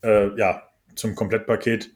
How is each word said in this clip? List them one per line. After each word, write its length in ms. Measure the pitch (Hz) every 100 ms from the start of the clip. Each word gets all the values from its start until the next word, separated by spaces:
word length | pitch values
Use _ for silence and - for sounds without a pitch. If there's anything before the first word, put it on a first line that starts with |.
äh, 340 | 117 107 101 104
ja, 300 | 98 87 - _ _
zum 220 | - 113 -
Komplettpaket 720 | 104 110 - 113 - 113 -